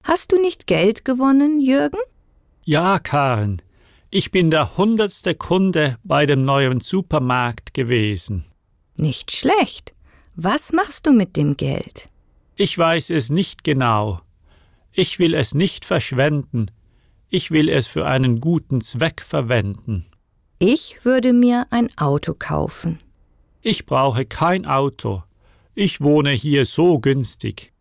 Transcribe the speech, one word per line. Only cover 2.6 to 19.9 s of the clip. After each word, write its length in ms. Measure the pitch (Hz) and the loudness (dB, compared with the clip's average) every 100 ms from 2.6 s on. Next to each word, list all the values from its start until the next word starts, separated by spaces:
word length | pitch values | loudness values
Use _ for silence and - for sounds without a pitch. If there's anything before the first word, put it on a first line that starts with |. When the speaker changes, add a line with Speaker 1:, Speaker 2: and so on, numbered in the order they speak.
| - | -2
Speaker 2:
Ja, 340 | 147 180 196 | 0 2 0
Karen. 640 | - 147 135 117 104 95 _ _ _ _ _ | 0 0 2 0 -2 -4 _ _ _ _ _
Ich 200 | 196 - | -4 0
bin 220 | 190 165 | 2 4
der 240 | 156 143 - | 2 0 0
hundertste 600 | 208 220 208 - 185 - | 0 2 -2 -2 -6 -6
Kunde 600 | - 185 190 175 147 117 | -2 2 2 2 0 -2
bei 220 | - 139 147 | -2 0 2
dem 180 | 139 | 2
neuen 380 | 131 139 131 127 | 2 2 2 0
Supermarkt 920 | - - 180 156 127 127 120 113 - | -2 -4 -2 -2 0 0 -2 -6 -10
gewesen. 680 | - 120 120 107 98 - 95 71 _ _ _ _ - | -6 0 0 0 -4 -6 -8 -8 _ _ _ _ -4
Speaker 1:
Nicht 340 | 151 123 - | -4 -4 -6
schlecht. 600 | - - 440 - - - _ _ _ _ 175 | -2 0 2 0 -6 -18 _ _ _ _ -6
Was 380 | 175 277 - | -2 -2 -2
machst 340 | 330 415 - 320 | -2 -2 -2 4
du 60 | |
mit 240 | 247 180 - | 4 4 0
dem 180 | 147 143 | 0 0
Geld? 540 | 139 - - - - _ _ _ _ - | -4 -4 -8 -14 -20 _ _ _ _ -4
Speaker 2:
Ich 200 | 196 - | -2 0
weiß 320 | 165 165 - | 0 0 0
es 200 | 165 117 | -4 0
nicht 340 | 160 - - | -2 -2 -4
genau. 560 | - 135 123 107 107 90 _ _ _ _ _ _ _ | -2 0 2 2 0 -6 _ _ _ _ _ _ _
Ich 260 | - - - | -2 -2 0
will 160 | 170 | 0
es 200 | 160 131 | 0 -2
nicht 320 | 139 190 - - | 0 -2 -4 -4
verschwenden. 840 | - - 127 143 147 139 120 104 _ _ _ _ _ _ | -4 -2 0 0 0 -4 -4 -4 _ _ _ _ _ _
Ich 200 | 185 - | -4 0
will 200 | 160 156 | 2 2
es 180 | 156 117 | 2 -2
für 180 | - - | -4 -2
einen 360 | 131 131 117 | 0 0 0
guten 400 | 151 170 - 131 | 0 -2 -2 -4
Zweck 400 | - 117 160 - | -4 -4 -4 -4
verwenden. 840 | - 151 117 123 101 98 - | -6 -6 0 0 0 -6 -6